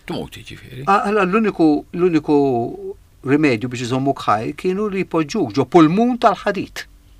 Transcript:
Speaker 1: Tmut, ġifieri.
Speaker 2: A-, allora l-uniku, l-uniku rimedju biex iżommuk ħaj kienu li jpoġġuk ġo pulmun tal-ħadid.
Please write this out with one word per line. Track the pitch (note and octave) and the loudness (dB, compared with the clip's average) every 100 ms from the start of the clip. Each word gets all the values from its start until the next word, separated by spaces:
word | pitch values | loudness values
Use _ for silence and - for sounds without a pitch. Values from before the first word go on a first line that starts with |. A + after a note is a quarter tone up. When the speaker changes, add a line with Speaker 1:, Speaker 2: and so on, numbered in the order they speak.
| - | -10
Speaker 1:
Tmut, | C#3+ D2+ - | -10 -10 -14
ġifieri. | - D3 - B2+ D3 | -18 -18 -18 -8 0
Speaker 2:
A-, | G3+ G3+ | 0 2
allora | G#3+ F#3 | 0 2
l-uniku, | G#3+ G#3 - D#3+ D3 - | 2 0 2 4 2 -2
l-uniku | F3 F3+ D#3 D3 D3 C#3 A#2+ B2+ - - - _ _ | 0 2 2 2 2 2 0 -2 -8 -12 -14 _ _
rimedju | B2+ D3 D3+ A2+ B2+ | -2 2 2 0 -4
biex | B2 A#2+ | -8 -4
iżommuk | C3 C#3 C3 | -2 -2 -2
ħaj | - G#2+ B2+ D3 | 0 -2 -2 -6
kienu | F#3 F#3+ G#3+ | -4 -2 -4
li | F#3+ | -4
jpoġġuk | F3 E3 D3 A3 C3+ | -4 -4 -2 -2 -2
ġo | C3+ C3 | -2 2
pulmun | F3 D3+ F#3+ A#3+ A#3+ | 6 6 4 0 2
tal-ħadid. | A3+ F#3 G#3 G3 - - - - _ - | 2 2 -2 -4 -6 -12 -16 -20 _ -20